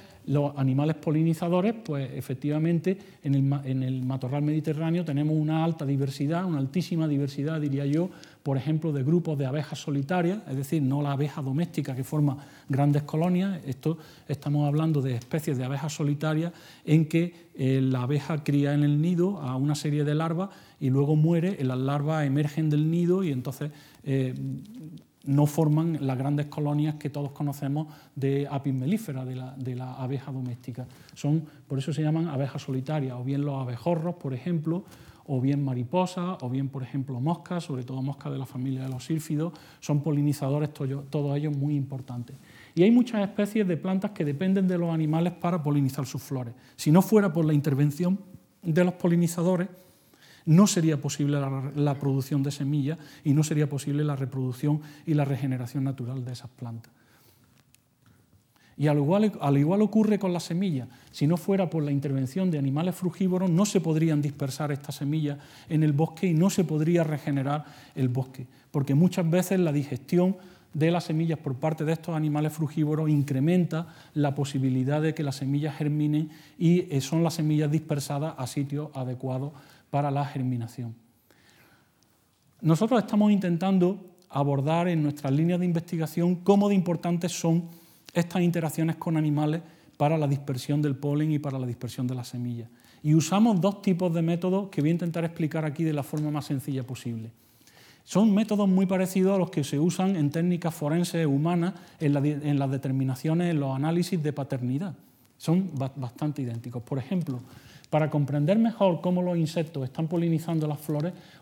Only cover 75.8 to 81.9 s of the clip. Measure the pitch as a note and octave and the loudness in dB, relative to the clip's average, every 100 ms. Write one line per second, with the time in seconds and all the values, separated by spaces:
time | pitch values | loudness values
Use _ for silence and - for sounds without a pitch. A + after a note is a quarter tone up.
75.8 | D3 D3+ D3+ D3+ D#3 - - - E3+ F3 | -2 0 2 0 -2 -8 -18 0 4 4
76.8 | F3 C#3 C3+ D#3+ E3 - D3+ D3+ D3+ D#3 | 2 -2 0 2 2 2 2 2 2 0
77.8 | D#3+ D3 - C#3+ D#3 - B2+ D3 C#3 C#3+ | 0 -4 -4 -4 -4 -6 -6 -4 -4 -4
78.8 | D#3 C3+ B2+ B2 C3 B2+ C#3+ - - - | -6 -6 -6 -6 -4 -4 -6 -10 -20 -20
79.8 | _ C#3+ C#3+ C#3 C#3 C3+ B2+ B2 A2+ - | _ -2 0 0 -2 -2 -2 -2 -4 -8
80.8 | A#2 A2+ _ _ _ _ _ _ _ _ | -10 -12 _ _ _ _ _ _ _ _
81.8 | _ | _